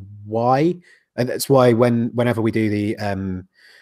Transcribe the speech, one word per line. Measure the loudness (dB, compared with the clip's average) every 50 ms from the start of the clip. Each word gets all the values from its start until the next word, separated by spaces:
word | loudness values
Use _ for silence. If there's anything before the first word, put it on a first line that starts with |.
| -12 -16 -20 -18 -12
why. | -8 -4 -2 0 2 2 2 2 0 -2 -4 -10 _ _ _ _ _ -6
And | -4 -4 -4
that's | -4 -4 0 2
why | 4 6 6 6 4
when, | 4 4 2 2 0 -2 -2 -2
whenever | -2 -2 -2 0 0
we | -2 0
do | 0 0 0 0
the, | 0 -2 -2 -2 -4
um, | -4 -6 -6 -4 -4 -6 -6 -8 -8 -10 _ _ _ _ -20 -20 -20